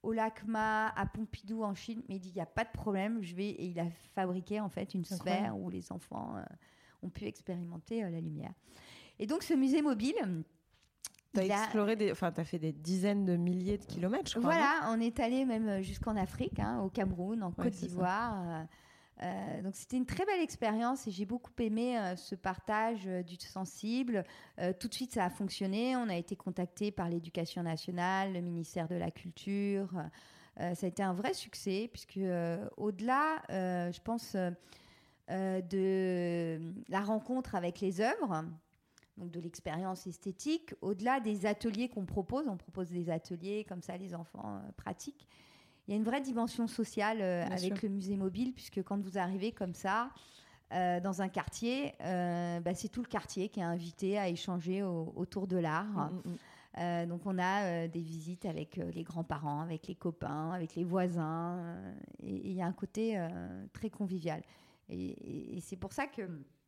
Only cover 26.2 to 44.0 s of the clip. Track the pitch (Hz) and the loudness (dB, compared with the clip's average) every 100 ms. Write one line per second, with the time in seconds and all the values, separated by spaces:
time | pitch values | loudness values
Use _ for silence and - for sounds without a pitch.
26.2 | 170 196 - 151 175 - 208 208 170 170 | -2 -4 -4 -2 -2 0 -2 0 0 0
27.2 | 165 - 165 180 170 160 - 175 180 190 | -2 -2 -2 0 0 -2 -2 0 2 2
28.2 | 196 180 175 170 160 180 165 175 170 - | 2 0 -2 -2 -2 -2 0 0 -2 -4
29.2 | 175 - - 202 202 196 190 180 156 - | -12 -8 -2 2 2 2 0 -2 -4 -10
30.2 | - - - - 175 175 185 170 190 180 | -20 -20 -20 -4 -2 0 -2 2 0 2
31.2 | 202 381 - - 202 190 233 - - 190 | 0 -2 -6 -6 -2 0 -2 -8 -8 -2
32.2 | 190 175 170 170 208 - 208 185 226 262 | 2 2 2 0 -4 -2 -2 0 2 4
33.2 | 311 311 - 190 185 180 175 175 - 226 | 4 0 -2 0 2 2 0 -2 -2 -2
34.2 | - 190 180 175 - - - - - _ | 0 0 0 -2 -12 -20 -20 -20 -20 _
35.2 | - 190 190 185 180 190 190 190 185 180 | -4 0 2 0 0 2 4 6 4 4
36.2 | 175 170 165 160 165 196 - 190 202 220 | 4 2 2 -2 -4 -8 -2 0 2 0
37.2 | 220 254 254 196 175 175 190 175 226 427 | 2 -2 0 0 0 0 0 4 2 4
38.2 | 262 160 160 160 _ _ _ - _ - | 0 0 -2 -10 _ _ _ -20 _ -12
39.2 | 175 165 170 - 175 156 185 185 185 170 | -8 -6 -8 -6 -4 -2 -2 -4 -8 -6
40.2 | 196 185 294 330 320 - 190 196 233 269 | -8 -4 0 0 -2 -4 -2 2 2 4
41.2 | 220 208 208 208 233 208 240 220 180 208 | 2 2 2 2 0 0 -2 -2 -2 -2
42.2 | 175 262 302 185 - 185 175 180 170 165 | 0 0 0 -4 -6 -4 -2 0 0 0
43.2 | - 175 185 208 214 180 - 180 | -2 -6 -2 -4 -4 -8 -8 -8